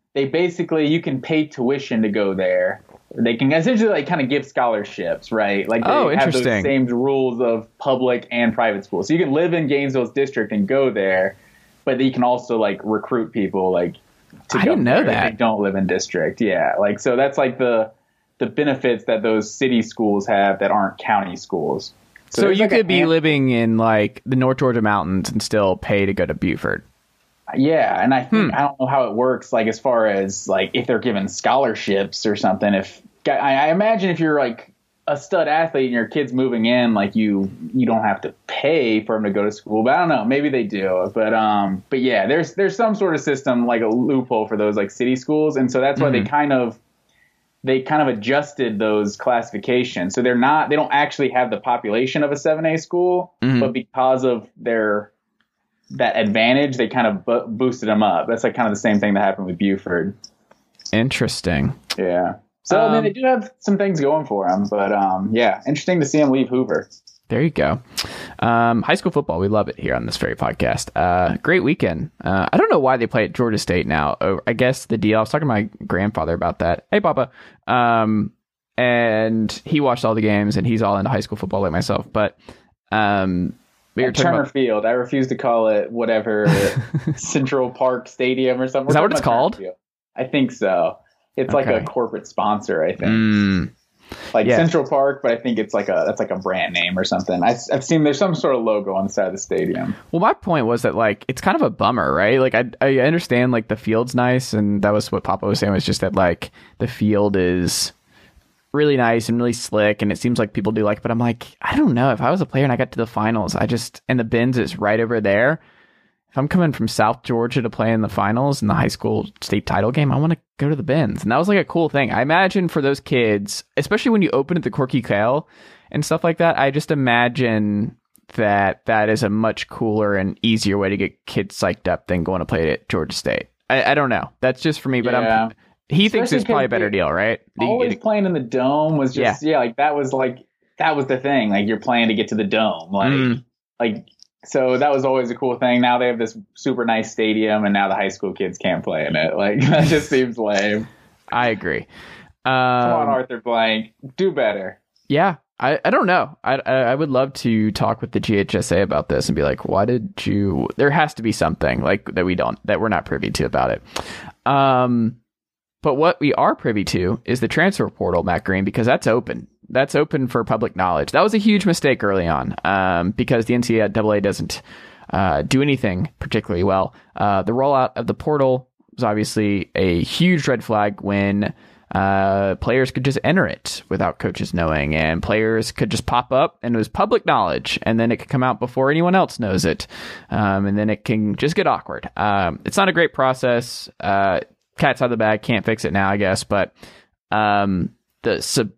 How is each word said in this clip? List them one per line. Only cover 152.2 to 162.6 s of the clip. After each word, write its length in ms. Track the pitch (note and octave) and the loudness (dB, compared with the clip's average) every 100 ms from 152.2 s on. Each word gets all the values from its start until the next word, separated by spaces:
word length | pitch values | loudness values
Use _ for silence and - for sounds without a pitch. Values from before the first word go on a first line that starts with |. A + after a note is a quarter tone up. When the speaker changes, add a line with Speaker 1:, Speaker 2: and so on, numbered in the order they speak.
| - _ | -20 _
Speaker 2:
Um, 80 | C3 | -2
Speaker 1:
Come 380 | C3 B2+ B2 A#2+ | 0 2 2 2
on, 160 | A#2 A#2+ | 2 0
Arthur 320 | C3 B2+ A#2 | 0 -2 -6
Blank, 520 | A#2+ A#2 A2+ A2 A2 _ C3 - | -2 0 2 0 -4 _ -10 -2
do 140 | F#3+ | -2
better. 500 | C#3 A2 G2+ F#2 - _ _ - | 0 0 -2 -6 -12 _ _ -2
Speaker 2:
Yeah, 280 | C#3+ F#3+ D#3 _ - | 0 0 -2 _ -4
I, 220 | B2+ D#3 | -2 0
I 60 | D#3+ | 0
don't 160 | C#4 F3+ | 0 2
know. 320 | F3+ C3 - | 0 0 -6
I, 100 | - C3+ | -4 -2
I, 80 | - | 0
I 200 | C3 A#2+ | 0 2
would 160 | C#3 D#3 | 0 0
love 220 | B2+ C3+ | 0 0
to 380 | - B2 A2 G#2+ | -2 0 2 2
talk 280 | G2+ A2 A2 | 0 -2 -2
with 120 | - | -4
the 80 | G2+ | -4
G 160 | - G2+ | 0 0
H 180 | F#2+ | 2
S 160 | F#2+ - | 0 2
A 80 | F2+ | 2
about 260 | G2 D2 - | 2 0 0
this 200 | C#2 - | 0 0
and 60 | D2 | 0
be 60 | |
like, 220 | C#2+ C2+ | 0 -2
"Why 200 | - F#2+ A2+ | -2 0 0
did 380 | B2 - - | 0 -4 -6
you?" 440 | G#2 G2+ G2 C2+ G#1+ - | -2 0 0 0 -2 2
There 140 | C#3 | 2
has 220 | D#3 D3+ | 2 0
to 80 | - | -2
be 100 | A2 | -4
something, 480 | - E2 E2+ D2+ B1 | 0 0 0 -2 0
like, 320 | C2+ G2+ - | 0 -2 -2
that 100 | F#2 | -2
we 100 | F2+ F2+ | -2 0
don't, 220 | A#1+ - | -2 -4